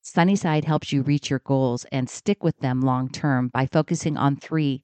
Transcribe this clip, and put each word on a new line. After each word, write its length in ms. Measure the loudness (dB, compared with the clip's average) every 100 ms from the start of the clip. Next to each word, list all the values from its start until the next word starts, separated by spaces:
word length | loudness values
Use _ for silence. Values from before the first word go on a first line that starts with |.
| -2
Sunnyside 540 | 2 4 4 2 0
helps 300 | 2 -2 0
you 80 | -2
reach 280 | 0 0 0
your 100 | -4
goals 460 | 0 0 2 -2 -4
and 180 | -6 -6
stick 320 | -4 -2 0
with 160 | 0 -2
them 200 | -2 0
long-term 720 | 2 0 -2 -4 0 0 0
by 160 | -2 0
focusing 500 | 0 0 -2 -2 0
on 220 | 0 0
three 440 | -4 -2 -2 -4